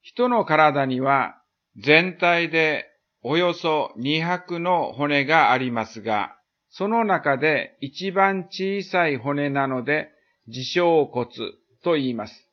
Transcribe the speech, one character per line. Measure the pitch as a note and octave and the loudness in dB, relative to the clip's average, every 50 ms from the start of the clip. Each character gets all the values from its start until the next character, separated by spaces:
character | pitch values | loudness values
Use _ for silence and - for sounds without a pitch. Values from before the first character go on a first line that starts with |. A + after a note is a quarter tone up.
人 | _ - _ - B3 B3 | _ -18 _ -2 -2 0
の | B3 A3+ G3 | 2 0 0
体 | - D#3 D3+ D#3 D3+ C#3 C#3+ C#3 | 2 2 4 4 4 4 2 -2
に | C3 B2+ B2+ | 0 -2 -2
は、 | C3 C3+ C#3 C3+ B2 - - _ _ _ _ _ _ _ _ | 0 2 2 2 0 -2 -6 _ _ _ _ _ _ _ _
全 | - G2 C#3 D3+ D#3+ F3 F#3 E3+ - | -8 2 4 4 4 4 0 -4 0
体 | F#3 F3 F3 E3+ E3+ D#3+ | 2 2 2 2 0 -2
で | D#3 D#3+ D#3+ D#3 D3+ A#2+ - - _ _ _ _ _ _ _ | 0 0 0 0 0 -2 -6 -10 _ _ _ _ _ _ _
お | A#2 D3 | -2 0
よ | E3+ F3+ F3 E3+ | 2 2 0 -2
そ | F3 - E3 D#3 D3+ C3+ - - | -2 -2 -2 0 0 -2 -4 -6
二 | - A#2+ C#3 D3+ D#3+ | -8 -4 -2 -2 0
百 | D#3+ E3+ F3+ F3 F3 - F3 E3+ | 0 -2 -4 -4 -6 -8 -8 -4
の | E3+ F3+ F3+ E3+ C#3 - - | -2 0 0 0 0 -4 -4
骨 | B2+ C#3+ D3 D3 C#3+ C#3 | -4 -2 0 0 0 0
が | C3 D#3+ E3 D3 A2+ | 2 4 4 4 4
あ | B2+ B2+ | 4 2
り | C3 B2+ | 0 -2
ま | A#2+ A#2 A2 | -2 -4 -4
す | - - A2+ G2+ | -6 -10 -10 -4
が、 | A2 G#2+ G#2 F#2+ - - _ _ _ _ _ _ _ | -2 -2 -2 -2 -4 -10 _ _ _ _ _ _ _
そ | - - F#3 G#3 | -10 -6 -4 0
の | A3 A#3 A3+ | 0 0 2
中 | G#3 F#3+ D#3+ - D3 C#3 | 2 0 0 2 0 0
で | B2+ C#3 D#3 D3+ B2+ - - _ _ | 2 2 2 2 0 -2 -4 _ _
一 | - C3+ - - F3+ G3 F3 | -12 -12 -10 -8 -8 -4 2
番 | F#3+ G3 G3 G3 F#3+ F3 F3+ | 2 2 4 2 -2 -6 -8
小 | - - F#3 F#3+ G3 G3+ F#3 | -8 -6 -4 -4 -4 -4 -6
さ | - - F3+ E3+ D#3+ | -2 0 0 2 2
い | C#3+ | 0
骨 | B2 A2+ C#3 C#3+ C#3+ C#3+ C#3+ | -2 -2 -4 -2 -2 -2 -2
な | C#3 C#3 C3+ | 0 0 0
の | C3+ C3 B2+ A#2 | 0 -2 -4 -2
で、 | B2+ D3 D3+ D3 - _ _ _ _ _ _ _ | -2 -2 -2 -2 -6 _ _ _ _ _ _ _
耳 | A2+ A#2 B2+ B2+ | -16 -12 -10 -10
小 | - - F3 F3 E3+ E3 D#3+ C#3+ | -2 0 2 2 4 4 4 2
骨 | - - B2 A#2+ A#2 - A2 A#2 E2+ - _ _ _ _ _ _ | 2 -2 -4 -4 -4 -6 -10 -10 -10 -10 _ _ _ _ _ _
と | F3 E3+ | 0 0
言 | D3+ C3+ C3 | 2 0 -2
い | A#2+ | -4
ま | A2+ G#2 A2 | -4 -8 -10
す。 | - - _ _ | -14 -20 _ _